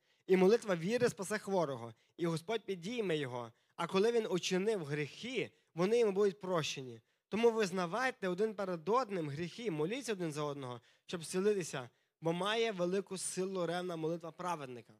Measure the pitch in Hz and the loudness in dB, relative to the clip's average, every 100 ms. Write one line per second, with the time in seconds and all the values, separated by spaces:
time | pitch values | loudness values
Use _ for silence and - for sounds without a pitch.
0 | _ _ - 185 185 226 226 175 165 240 | _ _ 4 8 8 6 4 0 2 2
1 | 233 - 190 208 - 190 151 127 117 - | 2 0 -4 -4 0 0 0 -2 -8 -14
2 | _ - 170 160 165 226 214 190 165 247 | _ -2 0 0 -2 -6 -4 -6 -4 -2
3 | 196 156 135 123 117 - _ - 170 190 | 0 0 -2 -4 -8 -12 _ -6 0 2
4 | 220 240 208 175 - 185 202 214 143 147 | 4 2 2 0 0 0 2 0 -2 -4
5 | 143 - 226 254 123 _ _ 160 185 233 | -4 -6 -6 -4 -4 _ _ -2 2 4
6 | 220 190 208 180 185 175 143 - 131 113 | 4 4 2 0 -2 0 0 -4 -10 -14
7 | _ _ - 196 233 220 202 190 175 202 | _ _ -6 2 4 4 0 0 -2 0
8 | 254 247 190 180 220 196 190 175 156 233 | -2 -2 -4 0 -2 -2 -4 -4 0 0
9 | 240 196 156 139 170 - 233 156 160 254 | 0 -2 -4 -4 -8 -6 -4 -2 -2 -2
10 | 247 202 170 147 147 143 127 123 _ _ | -4 -4 -4 -4 -4 -4 -8 -10 _ _
11 | - 180 151 185 202 208 160 143 120 _ | -10 -10 -4 0 2 0 -2 -8 -10 _
12 | _ - 160 175 190 226 226 190 175 196 | _ -6 -2 0 0 0 0 0 0 0
13 | 190 185 - - 190 190 170 175 180 165 | -4 -6 -6 -4 -4 -2 -2 -2 -4 -4
14 | 156 170 165 156 175 165 135 120 107 | -2 -4 -8 -8 -4 -4 -6 -12 -16